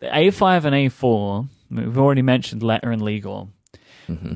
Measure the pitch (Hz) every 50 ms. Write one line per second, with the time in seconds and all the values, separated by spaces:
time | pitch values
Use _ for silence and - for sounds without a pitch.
0 | - 123 - 151 160 196 196 - 208 185 185 175 151 147 139 139 139 131 - -
1 | 131 123 113 104 101 101 98 104 131 135 - _ _ _ 117 113 113 117 117 135
2 | 135 143 139 135 131 135 127 127 - - - 110 113 113 110 110 - 120 117 110
3 | 107 107 107 107 101 98 101 101 95 98 - _ _ _ - - _ _ - -
4 | - - 85 85 87 - 85